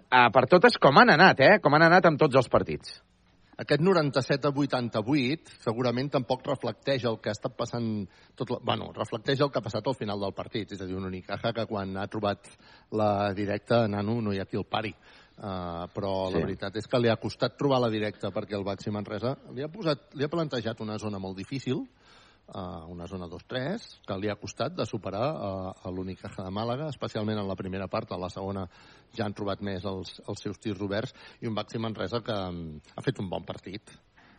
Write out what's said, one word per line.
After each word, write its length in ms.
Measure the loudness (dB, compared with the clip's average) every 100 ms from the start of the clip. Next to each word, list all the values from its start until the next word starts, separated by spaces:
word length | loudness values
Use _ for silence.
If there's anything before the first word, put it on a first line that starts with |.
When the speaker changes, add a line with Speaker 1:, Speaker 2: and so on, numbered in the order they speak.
| 4
Speaker 1:
a 180 | 6 8
per 160 | 6 6
totes 260 | 8 8 8
com 200 | 8 10
han 100 | 8
anat, 300 | 10 8 10
eh? 200 | 8 8
Com 100 | 6
han 80 | 6
anat 220 | 8 8
amb 140 | 6 6
tots 160 | 4
els 140 | 4 4
partits. 520 | 2 2 -6 -10 -20 _ _ _ _ _ -8
Speaker 2:
Aquest 220 | 0 4
noranta-set 640 | 6 6 4 2 0 0 0
a 60 |
vuitanta-vuit 960 | 0 0 0 -2 -2 0 2 2 -2 -8 -8
segurament 480 | -4 0 0 0 0
tampoc 320 | 0 0 -2 -2
reflecteix 560 | -4 -4 -4 -2 0
el 140 | -2 -2
que 80 | -4
ha 80 |
estat 220 | -4 -6 -6
passant... 480 | -6 -4 -4 -4 -6 _ _ -10
Tot 140 | -6
la... 60 | -4
bueno, 300 | -2 -4 -4
reflecteix 460 | -8 -6 -4 -2 0
el 80 | 0
que 80 | -2
ha 60 |
passat 220 | -4 -4 -4
al 100 | -4
final 200 | -4 -4
del 80 | -4
partit, 380 | -6 -8 -8 -6
és 80 | -8
a 60 | -6
dir, 80 |
un 80 | -6 -6
Unicaja 420 | -8 -8 -4 -2
que 140 | -2 -4
quan 300 | -4 -4 -6
ha 80 | -6
trobat 400 | -2 -2 -2 -8 -20 -20 -20 -6
la 380 | 0 2 2 0
directa, 500 | -2 -4 -4 2 2 2
nano, 300 | 0 -2 -2
no 100 | -2
hi 80 | -4
ha 60 | -4
qui 80 | -6
el 60 |
pari. 280 | -4 -4 -6
Eh, 920 | -10 -20 -20 -20 -14 -8 -6 -6 -8 -8
però 360 | -6 -4 -2 0
la 60 | -2
Speaker 1:
Sí. 60 |
Speaker 2:
veritat 320 | -2 -4 -8 -8
és 100 | -2
que 120 | 2
li 100 | 2
ha 80 | 2
costat 400 | -2 -4 -4 0
trobar 220 | 2 2
la 80 | 2
directa 400 | 0 -4 -4 -6
perquè 240 | -6 -4
el 80 | -4
Baxi 280 | -4 -6 -6
Manresa 460 | -6 -6 -4 -4 -6 -10
li 80 | -10
ha 40 | -10
posat, 460 | -4 -4 -4 _
li 80 | -6
ha 60 | -4
plantejat 500 | -2 -2 -4 -4 -6
una 160 | -6 -6
zona 200 | -6 -6
molt 180 | -8 -8
difícil, 460 | -8 -6 -4 -4 -6 _ _ -20 -20 _ -16
eh, 60 | -12 -10 -10 -12
una 160 | -12 -10
zona 200 | -10 -10
dos 180 | -14 -8
tres, 540 | -6 -6 -8 -12 -16
que 120 | -10 -6
li 100 | -4
ha 80 |
costat 380 | -6 -8 -6 -6
de 100 | -4
superar, 480 | -6 -6 -6 -4 -4
eh, 360 | -4 -6 -6 -8 -10
a 80 | -10
l'Unicaja 520 | -8 -8 -10 -12 -10
de 60 | -8
Màlaga, 400 | -4 -4 -4 -6
especialment 480 | -8 -6 -4 -4 -2
en 80 | -4
la 80 |
primera 320 | -6 -6 -6 -4
part. 240 | -6 -6
A 60 | -6
la 100 | -8
segona 380 | -6 -6 -6 -8 -14 -20 -20 _
ja 80 | -6
han 80 | -6
trobat 280 | -4 -6 -4
més 240 | -6 -6
els, 340 | -6 -8 -10 -12 -10
els 120 | -8
seus 180 | -8 -8
tirs 220 | -6 -4
oberts, 320 | -4 -4 -4 -10 -20 -10
i 60 | -6
un 60 |
Baxi 220 | -6 -6 -6
Manresa 400 | -6 -6 -4 -4
que, 120 | -4
mm, 480 | -4 -4 -6 -10 -12 -16 -8
ha 40 |
fet 160 | -4 -4
un 100 | -4
bon 140 | -6
partit 360 | -8 -12 -12 -14 -16 -20 _ _ -20